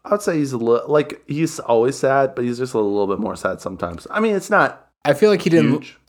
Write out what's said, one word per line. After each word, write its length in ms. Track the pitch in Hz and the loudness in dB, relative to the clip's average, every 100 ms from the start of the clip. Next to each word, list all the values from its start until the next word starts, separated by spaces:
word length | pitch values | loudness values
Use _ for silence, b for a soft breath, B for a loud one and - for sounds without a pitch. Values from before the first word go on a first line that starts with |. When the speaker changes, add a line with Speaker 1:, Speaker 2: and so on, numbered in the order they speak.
| - | -4
Speaker 1:
I 60 | |
would 100 | 208 | -2
say 160 | 196 165 | 0 -2
he's 160 | 139 | -2
a 40 | 123 | -2
li-, 220 | 117 117 - | 2 0 2
like, 340 | 147 147 - - | 0 0 -6 -8
he's 320 | 143 156 - | -2 -2 -2
always 380 | - 117 123 135 | 0 2 2 2
sad, 340 | 131 135 131 131 | 2 2 0 0
but 100 | 120 | -4
he's 120 | 120 | -4
just 160 | 127 | -4
a 60 | 113 | -2
little 280 | 104 101 98 | 0 0 0
bit 120 | 95 | -2
more 160 | 98 - | -4 -4
sad 240 | 95 92 | -4 -4
sometimes. 480 | - 92 87 85 - | -8 -6 -8 -8 -8
I 120 | 208 | -2
mean, 120 | 220 196 | 0 -2
it's 140 | 185 | 0
not 360 | 202 139 - _ _ | 2 2 -2 _ _
Speaker 2:
I 100 | 147 | -2
feel 160 | 139 214 | 2 4
like 120 | 196 | 4
he 80 | 180 | 4
didn't, 220 | 165 147 | 4 4
Speaker 1:
huge. 260 | 151 - - | 0 -4 -12